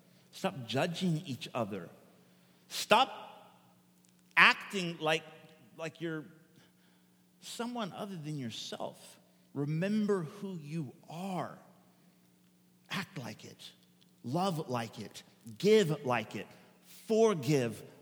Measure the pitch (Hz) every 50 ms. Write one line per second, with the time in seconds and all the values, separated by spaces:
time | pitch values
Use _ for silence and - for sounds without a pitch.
0 | - - - - - _ - - - 185 - 143 120 110 113 139 165 185 165 -
1 | 185 180 160 156 - - 123 - - - - 123 113 98 107 92 85 80 - -
2 | - - - - - - - _ _ _ _ _ _ - - - - - 208 233
3 | 269 - - - - - - - - - - - _ - _ _ _ _ _ _
4 | _ _ _ _ _ _ - 165 185 226 247 - - - 208 196 175 170 170 143
5 | 156 156 160 160 160 - - - - - - - - - - 160 160 160 160 -
6 | 160 170 160 156 139 101 - - - - _ - - - _ _ _ _ _ _
7 | _ _ _ _ _ _ _ _ - - - - 233 240 247 240 214 170 - -
8 | 202 202 196 165 143 156 156 143 127 113 107 - - - - - 104 - - -
9 | - - - - - _ _ _ _ _ - 139 143 143 156 160 185 202 214 214
10 | 208 202 202 185 160 135 - - - 196 185 165 143 143 160 165 147 - - -
11 | - - 156 170 190 196 185 165 127 92 76 - - - - - - _ _ _
12 | _ _ _ _ _ _ _ _ _ _ _ _ _ _ _ _ _ - - 196
13 | 180 - - 143 120 113 107 - - - - - - - - - _ - _ _
14 | _ _ _ _ - 117 135 175 185 202 170 147 - - 123 120 117 110 - 120
15 | 101 - - - - - - _ - 117 107 - 165 202 214 220 196 151 151 -
16 | 147 127 123 113 110 - - 104 90 - - - - - - - - - - -
17 | - - 220 214 226 220 202 156 123 139 156 135 120 113 104 - - - - -